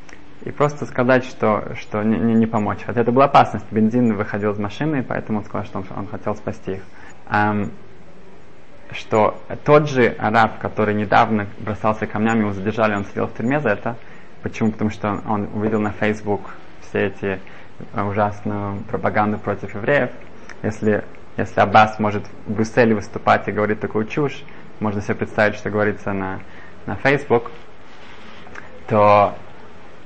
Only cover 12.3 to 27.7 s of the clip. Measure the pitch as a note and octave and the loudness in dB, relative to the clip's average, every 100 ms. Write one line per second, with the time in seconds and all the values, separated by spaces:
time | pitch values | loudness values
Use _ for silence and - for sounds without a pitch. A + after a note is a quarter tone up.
12.3 | A2+ G#2 G2 F#2+ A2+ G#2+ G2+ G2 - G#2+ | 2 2 0 -2 2 2 2 -2 -2 -4
13.3 | - A2+ C#3+ A#2+ G2+ A#2 A#2+ - - - | -2 0 0 2 0 -2 -6 -10 -12 -12
14.3 | - G#2 - A2+ G#2+ G#2+ - G#2+ G2+ - | -8 -8 0 0 2 -2 0 -2 -2 -2
15.3 | G#2 G2+ G#2+ G#2+ A2 G#2+ G2+ G#2+ G#2+ G#2 | -2 -2 -2 0 0 0 0 0 0 -2
16.3 | G2 - - - - - G2+ G2+ - G2+ | -2 -4 -12 -12 -14 -6 0 0 -2 -4
17.3 | F#2+ - - - - - - G2+ G2+ G#2 | -4 -6 -12 -12 -12 -8 -4 -2 2 0
18.3 | G2+ G#2+ G#2 G2+ G2 G2 F#2+ G#2+ G#2 G#2+ | 0 -4 -4 -4 -6 -6 -4 0 2 2
19.3 | G#2 - G2+ G2+ G2+ A2+ C#3+ B2+ - - | 0 -2 -4 -6 -4 2 2 2 -4 -12
20.3 | - - - A2 G#2+ G#2+ G2+ - - - | -12 -12 -6 -4 0 2 2 0 -10 -10
21.3 | - G#2 - G#2 A2 G#2+ - G#2+ G2+ - | -4 -2 2 6 8 6 4 0 0 -4
22.3 | - - G#2+ A2 - A#2 G#2+ G2+ - - | -10 -6 -2 0 4 4 4 -2 -2 4
23.3 | G#2+ - G2 G#2 G#2+ G2+ A2 A2 - C#3+ | 4 2 0 2 0 -2 -2 -2 0 -2
24.3 | - - - - - G#2+ G2+ G2+ G#2+ G#2 | -2 -12 -12 -12 -4 -2 -2 -2 -2 -2
25.3 | - G#2+ G#2+ A2+ G#2 G#2 G2+ - G2 F#2+ | 4 4 2 -2 2 2 0 -4 -4 -4
26.3 | G2 - - - - - G2 C#3 C3+ - | -6 -10 -12 -12 -10 -8 0 2 2 4
27.3 | A#3 - - - | 2 2 -10 -14